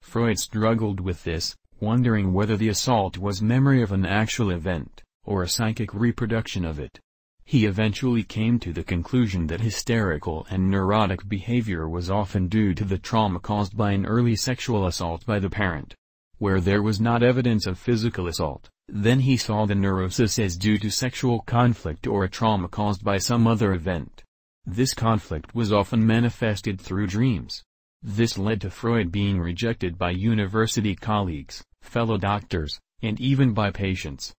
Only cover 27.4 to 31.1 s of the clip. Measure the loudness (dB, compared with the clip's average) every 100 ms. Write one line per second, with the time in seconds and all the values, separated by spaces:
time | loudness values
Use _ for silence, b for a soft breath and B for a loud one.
27.4 | -6 -14 _ _ _ _ -8 0 0 0
28.4 | -2 -2 -6 -6 -2 0 0 0 0 0
29.4 | -2 -2 -4 -2 -4 -2 -2 0 0 2
30.4 | 0 0 0 0 -2 -2 -2